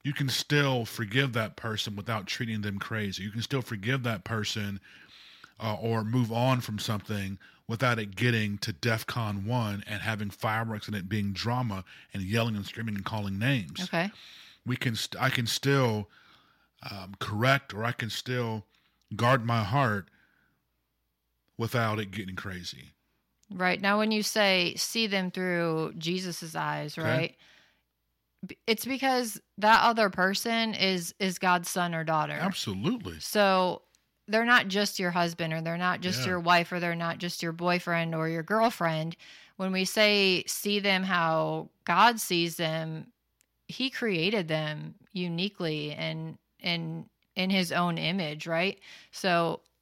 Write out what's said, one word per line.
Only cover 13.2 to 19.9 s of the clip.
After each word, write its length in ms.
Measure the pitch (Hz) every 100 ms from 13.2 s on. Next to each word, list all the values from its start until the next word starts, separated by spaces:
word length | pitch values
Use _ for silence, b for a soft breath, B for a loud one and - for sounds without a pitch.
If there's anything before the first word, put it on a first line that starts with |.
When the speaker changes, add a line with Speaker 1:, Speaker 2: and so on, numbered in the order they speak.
| 98 98
Speaker 1:
names. 460 | 123 131 78 120
Speaker 2:
Okay. 260 | 185 165 196 - B B B B 120
Speaker 1:
We 100 | 123
can 180 | 127 113
st-, 240 | - 87
I 100 | 131
can 160 | 127 113
still, 640 | - 135 139 123 107 101 b b b b b b _ 127
um, 240 | 101 92 98
correct, 540 | 101 107 127 139 -
or 100 | 98
I 80 | 117
can 180 | - 107
still 560 | - - 123 117 110 - _ _ _ - 104
guard 280 | 120 131 117
my 180 | 117
heart 440 | 98 139 123